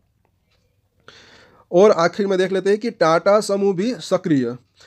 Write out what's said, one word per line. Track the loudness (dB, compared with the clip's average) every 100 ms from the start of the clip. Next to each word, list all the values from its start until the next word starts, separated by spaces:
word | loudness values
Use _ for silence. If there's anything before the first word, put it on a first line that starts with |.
| _ _ _ _ _ _ _ _ _ _ -20 -20 -20 -20 _ _ -2
और | 4 4
आखिर | 4 0 0 -2
में | 0
देख | -2
लेते | -2 -2
हैं | -2
कि | -2
टाटा | 0 2 2 2 0
समूह | 0 -2 -2 -2
भी | -4
सक्रिय। | -6 -4 -4 0 -2 -2 -8 _ _